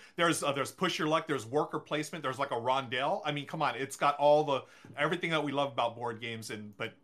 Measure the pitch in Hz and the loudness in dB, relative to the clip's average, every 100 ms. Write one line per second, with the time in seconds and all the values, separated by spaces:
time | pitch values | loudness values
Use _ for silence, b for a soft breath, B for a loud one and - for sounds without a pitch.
0 | B - 170 - 147 139 127 - 180 175 | B 2 2 4 0 0 -2 -2 -2 0
1 | 156 160 156 135 113 143 160 151 - 151 | 2 2 0 -2 0 0 0 -4 -4 -4
2 | 151 165 131 131 139 120 123 135 123 123 | -4 -6 -4 -2 -2 0 2 0 0 -2
3 | 143 196 151 147 139 160 139 117 135 - | 0 0 -2 -4 -4 -2 0 0 -6 0
4 | 147 143 147 147 147 131 B B B 139 | 0 4 6 6 6 0 B B B -2
5 | 156 180 170 160 147 139 139 127 120 113 | 0 0 0 0 0 0 0 0 -2 -2
6 | 120 107 117 113 110 107 104 104 113 - | -6 -6 -8 -8 -8 -10 -10 -8 -8 -10